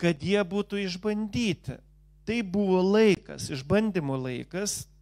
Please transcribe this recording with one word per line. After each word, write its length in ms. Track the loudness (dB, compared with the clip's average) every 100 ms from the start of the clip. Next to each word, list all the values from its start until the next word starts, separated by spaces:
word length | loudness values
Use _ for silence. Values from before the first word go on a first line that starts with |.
Kad 180 | 0 0
jie 240 | 0 0
būtų 400 | 0 -2 -4 -4 -4
išbandyti. 880 | -4 -4 -4 -4 -2 -2 -4 -8 -14 -18 -20 -20 -12 -4
Tai 160 | -4
buvo 400 | -2 0 2 4
laikas, 640 | 6 6 6 4 -2 -10 -8
išbandymo 640 | -8 0 2 2 0 -2 -4
laikas. 600 | -4 -8 -8 -6 -6 -6 -10 _